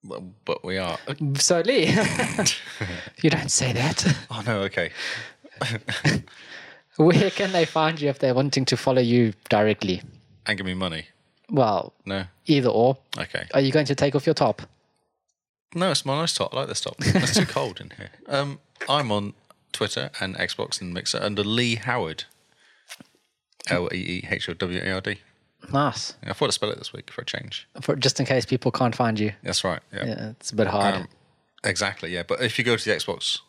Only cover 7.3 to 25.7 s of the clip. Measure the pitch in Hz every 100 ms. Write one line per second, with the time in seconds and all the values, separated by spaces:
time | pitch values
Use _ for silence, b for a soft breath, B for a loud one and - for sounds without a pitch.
7.3 | - 196 185 156 160 156 160 147 131 135
8.3 | 127 139 139 131 123 - 127 120 120 117
9.3 | - - 107 107 104 95 90 - - _
10.3 | _ - 101 95 92 92 80 78 _ _
11.3 | _ _ 160 117 98 - _ - 98 92
12.3 | _ - 147 123 107 123 131 _ - -
13.3 | - - - 139 151 135 135 143 139 170
14.3 | 151 123 - - _ _ _ _ _ _
15.3 | _ _ _ _ 170 185 147 135 139 165
16.3 | - - 127 139 - - - - 185 -
17.3 | 214 - - 135 - - - - - -
18.3 | 139 143 139 _ _ - 143 131 104 101
19.3 | - _ - _ - 104 - 67 - 92
20.3 | 92 90 - - - 90 87 - - 101
21.3 | 104 101 113 123 113 127 123 82 78 -
22.3 | _ _ b b b b - - _ _
23.3 | _ _ _ - 87 90 92 87 90 -
24.3 | 98 - 85 92 90 - 95 104 104 _
25.3 | _ _ _ -